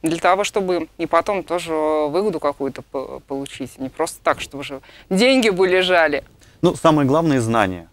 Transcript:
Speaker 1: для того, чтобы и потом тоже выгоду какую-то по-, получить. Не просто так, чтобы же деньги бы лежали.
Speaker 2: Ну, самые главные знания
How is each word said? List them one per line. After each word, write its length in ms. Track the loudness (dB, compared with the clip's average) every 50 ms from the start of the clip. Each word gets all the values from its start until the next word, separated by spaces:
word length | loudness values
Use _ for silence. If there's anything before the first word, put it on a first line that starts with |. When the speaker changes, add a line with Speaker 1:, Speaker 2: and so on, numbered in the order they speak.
| -2
Speaker 1:
для 140 | -4 -4 0
того, 240 | 2 2 2 2 0
чтобы 440 | -2 -2 -4 -2 0 -2 -2 -4 -6 _ -8
и 80 | -6
потом 340 | 0 0 0 0 0 -4 -4 -4
тоже 300 | -4 -6 -6 -4 -4 -4
выгоду 680 | -2 0 0 0 0 -2 0 0 -2 -2 -2 -4 -2
какую-то 440 | -4 -4 -4 -4 -6 -6 -6 -10 -18
по-, 380 | _ -10 -10 -8 -8 -12 -16 _
получить. 520 | _ -10 -10 -10 -10 -12 -12 -12 -14 -10 -12
Не 100 | -12 -12
просто 300 | -6 -6 -6 -6 -6 -4
так, 180 | _ -2 -2 -2
чтобы 240 | -6 -12 -12 -12 -12
же 180 | -12 -12 -14 _ -20 -20 -20 -6 _
деньги 400 | 0 2 4 4 4 4 4 2
бы 180 | 2 2 2
лежали. 560 | 4 4 2 2 4 4 4 4 2 0 -2 -6 -10 _ _ -20 -20 _ _
Speaker 2:
Ну, 140 | 0 0 0
самые 320 | 4 2 4 4 4 4
главные 340 | 4 2 2 2 2 2 2
знания 460 | 2 2 2 2 2 2 -2 -8 -12 -18